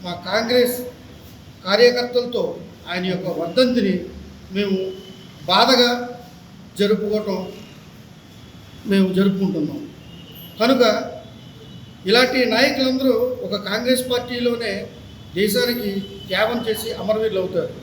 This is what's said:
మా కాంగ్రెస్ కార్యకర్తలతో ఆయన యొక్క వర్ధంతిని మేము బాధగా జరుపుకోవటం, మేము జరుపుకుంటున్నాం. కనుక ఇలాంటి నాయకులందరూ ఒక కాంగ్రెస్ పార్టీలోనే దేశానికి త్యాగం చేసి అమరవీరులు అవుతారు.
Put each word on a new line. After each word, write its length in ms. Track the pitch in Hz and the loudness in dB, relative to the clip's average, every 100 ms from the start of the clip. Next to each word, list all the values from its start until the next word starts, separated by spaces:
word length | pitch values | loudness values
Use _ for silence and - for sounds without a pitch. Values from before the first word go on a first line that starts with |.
మా 100 | 180 | -10
కాంగ్రెస్ 680 | 175 185 202 233 247 247 - - - - - - - - - 185 | -10 -2 -2 2 4 4 0 -8 -12 -20 -20 -20 -20 -20 -14 0
కార్యకర్తలతో 920 | 208 240 247 240 247 233 226 175 - - - - | 6 6 4 0 -2 -2 -2 -4 -4 -14 -18 -8
ఆయన 160 | 180 185 | -4 -2
యొక్క 220 | 175 180 156 | -2 -4 -4
వర్ధంతిని 640 | 170 254 254 240 196 180 - - - - - | -2 2 4 4 2 0 -4 -14 -16 -18 -8
మేము 400 | 190 202 190 190 - - - - - - | -4 0 0 -2 -8 -16 -20 -20 -16 0
బాధగా 720 | 190 240 254 240 240 - - - - - - - - | 4 6 6 4 2 -4 -12 -16 -20 -20 -20 -20 -2
జరుపుకోవటం, 720 | 202 214 208 214 202 180 185 - - - - - - - - - - - - - - | 2 2 0 -2 -2 -6 -6 -12 -18 -20 -20 -20 -20 -20 -20 -20 -20 -20 -20 -16 -2
మేము 280 | 196 185 | 2 4
జరుపుకుంటున్నాం. 760 | 175 196 - 180 160 147 - - - - - - - - - | 4 2 2 0 0 -4 -6 -12 -18 -20 -20 -20 -20 -20 -2
కనుక 520 | 233 254 233 208 - - - - - - - - - - 185 | 2 4 4 2 -2 -12 -16 -20 -20 -20 -20 -20 -20 -12 2
ఇలాంటి 400 | 226 254 269 240 | 4 4 2 2
నాయకులందరూ 920 | 220 277 277 262 262 262 226 247 - | 4 2 2 0 2 2 2 2 -2
ఒక 120 | - - | -6 -6
కాంగ్రెస్ 560 | 190 214 240 254 254 | -4 -2 2 0 2
పార్టీలోనే 760 | 247 247 247 240 233 226 196 - - - - - 170 | -2 -2 -2 -2 -2 -4 -6 -8 -14 -18 -18 -10 0
దేశానికి 640 | 202 190 247 240 208 196 196 - - | 2 2 0 -2 -2 -4 -6 -12 -6
త్యాగం 380 | 185 214 233 220 | -2 0 0 -2
చేసి 220 | 214 226 | -4 -4
అమరవీరులు 480 | 233 185 214 220 185 | -6 -2 -2 0 -2
అవుతారు. 340 | 180 170 156 - | -2 -2 -4 -8